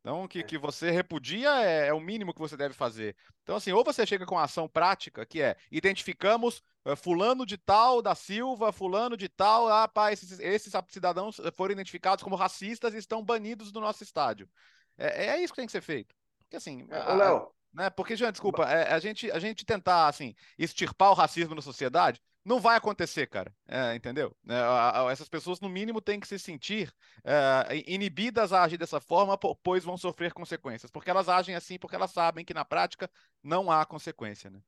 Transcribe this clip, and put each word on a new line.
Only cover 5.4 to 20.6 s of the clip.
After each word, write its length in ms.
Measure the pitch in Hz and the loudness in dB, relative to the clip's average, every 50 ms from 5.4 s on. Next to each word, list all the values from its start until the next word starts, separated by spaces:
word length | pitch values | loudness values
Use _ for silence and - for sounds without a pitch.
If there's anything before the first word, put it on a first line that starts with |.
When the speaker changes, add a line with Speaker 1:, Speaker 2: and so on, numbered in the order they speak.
Speaker 1:
é, 160 | 143 120 - _ _ _ | 0 0 0 _ _ _
"Identificamos, 920 | 143 156 160 190 190 - - - 170 _ - 196 226 233 233 240 226 - _ _ _ _ _ | -6 0 0 0 0 0 -6 -8 -8 _ 2 2 2 4 2 -2 -2 -4 _ _ _ _ _
eh, 100 | 135 143 | -6 -6
fulano 500 | - - 180 175 170 196 233 262 254 254 | -4 -2 -2 0 2 2 2 2 0 -2
de 120 | 190 202 | -8 -8
tal 440 | 185 _ - 196 214 233 247 247 240 | -6 _ 4 6 6 8 6 6 4
da 140 | 214 202 170 | 2 0 -2
Silva, 560 | - - - 196 220 247 262 254 208 226 214 | -2 -4 -6 -4 -4 -2 -4 -2 0 0 -2
fulano 460 | 190 - 190 185 185 208 233 247 233 | 0 -2 -4 -2 0 0 0 -2 -4
de 100 | 196 196 | -6 -8
tal, 400 | 180 _ - 190 208 220 233 233 | -10 _ 2 4 6 6 6 6
ah, 220 | 226 214 214 220 220 | 6 6 4 4 4
pá, 240 | _ 214 214 208 208 | _ 2 2 2 2
esses, 260 | - - 180 190 170 | -2 -8 -18 -14 -8
esses 320 | - 170 202 214 - 208 185 190 180 | -2 -2 -2 -2 -2 -2 -6 -6 -6
cidadãos 540 | _ - 196 175 180 170 180 196 220 208 - - 165 - | _ -10 -2 -2 0 0 0 -4 -6 -10 -8 -8 -8 -4
foram 160 | - 185 196 202 | -4 -4 -4 -4
identificados 500 | 196 190 - - 180 - 185 196 190 - | -6 -8 -12 -12 -2 0 0 0 0 0
como 140 | 190 190 | -6 -2
racistas 560 | 180 190 185 - - 190 208 233 - - 226 208 | -2 -2 -2 -2 -6 -10 -10 -8 -4 -4 -4 -4
e 40 | |
estão 240 | 220 196 _ 226 220 | -6 -8 _ -6 -6
banidos 520 | 214 190 233 226 208 214 233 208 220 202 202 | -2 -2 -2 -2 -2 -6 -10 -10 -14 -14 -10
do 80 | 220 | -6
nosso 200 | 214 214 214 - | -4 -4 -6 -6
estádio". 480 | 208 - _ 160 143 120 110 101 95 _ _ _ _ _ _ _ _ _ _ | -14 -8 _ 0 0 0 -2 -4 -10 _ _ _ _ _ _ _ _ _ _
É, 340 | _ - 147 - - 190 220 | _ -4 -2 -2 -2 -2 -2
é 120 | 262 339 359 | 0 -2 -2
isso 80 | 330 | -4
que 60 | - - | -6 -10
tem 60 | 247 | -10
que 60 | 220 - | -6 -8
ser 80 | 190 | -8
feito. 340 | - - 156 123 101 _ _ _ _ _ _ _ _ | -6 -6 -8 -8 -8 _ _ _ _ _ _ _ _
Porque, 100 | _ - | _ -16
assim, 320 | 294 - 165 139 123 - - | -14 -14 -14 -14 -14 -14 -10
Speaker 2:
É, 80 | 151 | -8
Speaker 1:
a, 160 | - - - 185 | -6 -2 2 4
Speaker 2:
ô, 40 | |
Léo, 340 | 190 202 190 156 120 - - _ _ _ _ _ | 6 6 6 4 2 0 -6 _ _ _ _ _
Speaker 1:
né? 160 | 151 185 190 | -4 -4 -4
Porque, 260 | - - 190 - 226 | -4 -4 -6 -4 -2
Jean, 160 | 202 240 233 | -2 -2 -2
desculpa, 320 | 196 - - 196 180 170 156 | -2 -2 -4 -2 0 2 2
é, 280 | 127 147 165 156 - | 4 4 2 4 2
a 80 | 156 160 | 2 0
gente, 320 | 160 214 214 - 240 214 | 0 -4 -8 -6 -6 -4
a 80 | - 165 | -4 -4
gente 260 | 175 214 220 - - | -4 -6 -8 -8 -4
tentar, 420 | - 226 190 - 185 180 170 160 | -4 -4 -2 2 4 6 6 6
assim, 260 | 147 143 - 151 120 107 _ - - _ | 4 2 0 -10 -12 -12 _ -20 -20 _
extirpar 540 | - | -6